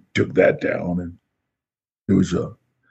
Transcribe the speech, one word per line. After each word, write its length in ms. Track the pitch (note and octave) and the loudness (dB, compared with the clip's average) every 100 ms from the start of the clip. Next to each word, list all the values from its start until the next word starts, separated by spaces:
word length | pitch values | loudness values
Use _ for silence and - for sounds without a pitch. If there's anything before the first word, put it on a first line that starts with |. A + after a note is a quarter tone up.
| _ | _
took 200 | - G#2+ F2+ | -4 0 2
that 260 | F#2 - | 2 2
down, 380 | - E2+ F2 F2 | -4 -4 -4 -6
and 180 | F2 F2+ _ _ _ _ _ _ _ _ - | -6 -12 _ _ _ _ _ _ _ _ 0
it 60 | |
was, 200 | F#2+ F#2 | 2 2
uh, 160 | F2 - - _ _ _ | -2 -6 -12 _ _ _